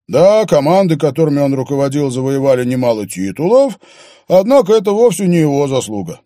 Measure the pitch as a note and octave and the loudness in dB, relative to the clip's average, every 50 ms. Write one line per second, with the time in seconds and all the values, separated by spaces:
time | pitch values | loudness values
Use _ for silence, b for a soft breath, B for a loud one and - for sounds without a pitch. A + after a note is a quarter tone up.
0 | _ - F3 F3 F3 G3 G#3+ A3 G#3+ - F3 D3 C3+ D3+ F3+ G3 G3 E3+ D#3+ C#3+ | _ -2 2 4 4 4 4 2 2 2 0 2 2 2 2 2 2 2 0 0
1 | D#3+ D3 B2+ E3 D#3+ D3+ C#3+ C#3+ C#3+ C#3 C#3 C3 B2+ C3+ C#3+ C#3 C#3 C#3 C3+ D3 | -2 -2 0 0 0 0 0 0 0 0 -2 -4 -4 -4 -2 -2 -2 -2 -2 -2
2 | C#3+ C3+ A#2+ C3 C3 C3+ C#3 C3+ C3+ C#3 C3 B2+ B2 B2 B2+ B2+ B2+ A#2+ A2+ G#2+ | -4 -2 -4 -4 -4 -2 -2 0 0 0 0 0 0 -4 -2 -2 0 -2 -2 -2
3 | G#2 - - - F#2+ G2 F2+ - D#3 F#3+ A#3+ C4 C#4 C4 F#3+ _ B B B B | -4 -10 -8 -8 -8 -8 -6 -4 -2 2 2 2 2 0 -4 _ B B B B
4 | B B B B B B F3 F#3 F#3+ G#3+ C#4 C#4 G#3+ F#3 A3 A3+ F#3 G#3 G3+ G#3+ | B B B B B B 2 2 2 4 2 2 4 2 0 0 2 0 0 2
5 | A#3+ A#3 F3 - G3+ F3 F3 E3+ D#3 D3 C#3 C#3 C#3+ C3+ C3+ B2+ G#2+ G#2 A2 G2+ | 2 0 0 0 -2 0 2 2 0 0 0 -2 -2 -2 -2 -4 -4 -4 -8 -10
6 | F2+ E2 E2 - _ | -10 -10 -14 -18 _